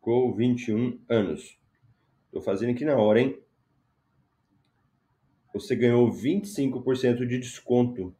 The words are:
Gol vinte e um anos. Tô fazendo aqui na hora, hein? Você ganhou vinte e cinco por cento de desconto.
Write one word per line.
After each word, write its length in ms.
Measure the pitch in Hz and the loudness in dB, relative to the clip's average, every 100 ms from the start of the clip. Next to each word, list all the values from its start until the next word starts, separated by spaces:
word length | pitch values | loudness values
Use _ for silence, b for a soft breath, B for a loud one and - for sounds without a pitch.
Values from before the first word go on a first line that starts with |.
Gol 340 | - 120 127 | 0 0 0
vinte 340 | 104 123 123 - | 0 0 0 -2
e 60 | |
um 240 | 107 127 - _ | -2 -2 -6 _
anos. 540 | 117 95 76 - _ _ _ _ _ _ _ _ | 0 0 -4 -12 _ _ _ _ _ _ _ _
Tô 80 | - | -8
fazendo 300 | - 98 120 | -4 -2 -2
aqui 140 | 123 | -2
na 120 | 151 135 | 0 4
hora, 240 | 107 110 | 4 4
hein? 180 | 127 - _ _ _ _ _ _ _ _ _ _ _ _ _ _ _ _ _ _ _ _ _ | 2 -2 _ _ _ _ _ _ _ _ _ _ _ _ _ _ _ _ _ _ _ _ _
Você 220 | 101 - 117 | -12 -4 0
ganhou 340 | 120 120 120 | 4 4 4
vinte 360 | 101 117 196 - | 2 -2 -2 -4
e 20 | |
cinco 340 | - 135 127 | -4 -4 -2
por 140 | 127 127 | -4 0
cento 280 | 123 123 | 0 0
de 140 | 123 123 | -2 -6
desconto. 760 | 127 - - 123 123 123 90 - | -8 -16 0 2 2 -2 -10 -12